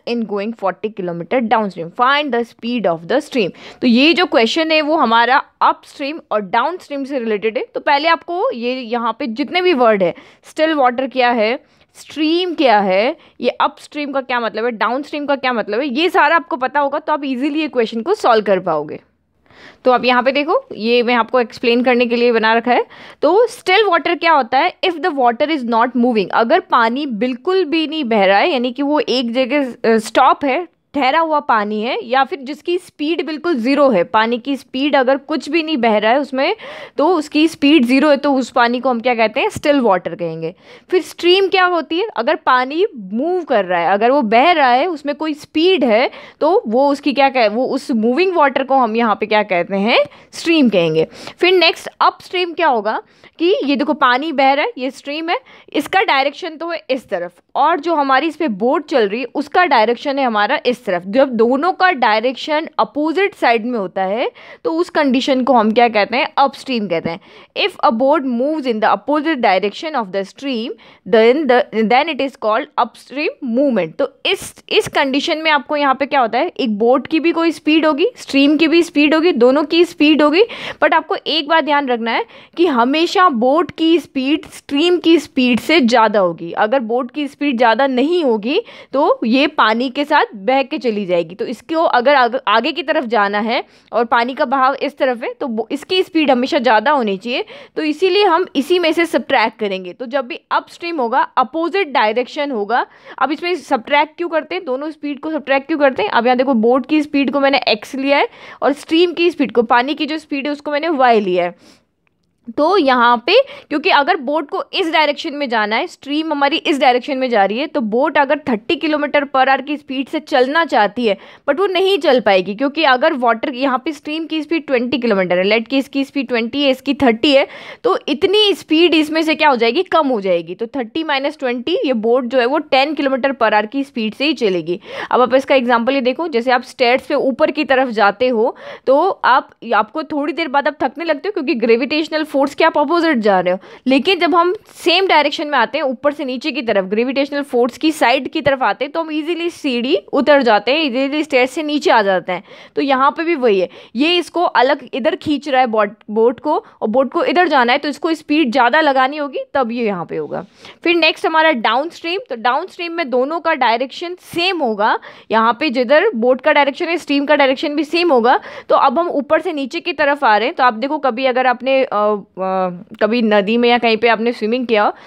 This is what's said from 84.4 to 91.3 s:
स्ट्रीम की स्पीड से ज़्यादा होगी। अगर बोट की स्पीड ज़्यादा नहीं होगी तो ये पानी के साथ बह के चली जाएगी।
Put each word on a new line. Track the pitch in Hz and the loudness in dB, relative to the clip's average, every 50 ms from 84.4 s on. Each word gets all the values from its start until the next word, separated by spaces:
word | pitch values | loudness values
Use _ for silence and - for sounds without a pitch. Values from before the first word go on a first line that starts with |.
| - | -4
स्ट्रीम | - - - - - 277 285 330 359 359 | -8 -20 -18 -10 -4 -2 0 2 2 2
की | 330 - 330 330 302 | 2 4 4 4 4
स्पीड | - - - 262 247 247 254 214 | 2 0 -2 0 2 2 2 0
से | - - 311 339 | 0 2 2 2
ज़्यादा | 254 214 247 233 220 214 208 208 | 4 4 4 4 4 4 4 2
होगी। | 185 175 170 160 170 170 | 2 0 -2 -4 -10 -8
अगर | - - 208 214 254 277 | -2 -2 0 0 0 -2
बोट | 226 214 233 247 262 240 | -2 -2 -4 -4 -4 -4
की | - 294 294 | -6 -6 -8
स्पीड | 269 - - 285 294 254 | -6 -6 -4 -4 -2 0
ज़्यादा | 226 247 226 220 226 277 | 2 4 2 4 2 0
नहीं | 269 254 247 269 311 359 359 311 | 0 0 0 0 0 0 0 0
होगी | 254 220 214 190 240 302 440 466 - - - - _ - | 0 0 0 -2 -2 -2 -2 -4 -6 -12 -20 -12 _ -2
तो | 269 311 381 539 - - | 0 2 2 0 0 0
ये | 220 233 262 294 | 0 2 2 2
पानी | 294 - - 240 214 220 233 262 269 | 2 2 2 2 2 2 0 -2 -4
के | 240 285 285 | -2 -4 -2
साथ | 294 302 294 440 466 285 | 2 2 2 2 0 -4
बह | 196 190 233 262 277 | -6 -2 0 0 0
के | 269 262 302 | 0 -2 -4
चली | 247 240 240 214 208 202 | -4 -4 -2 -2 -2 -2
जाएगी। | 175 180 170 175 160 | -2 0 0 -2 -4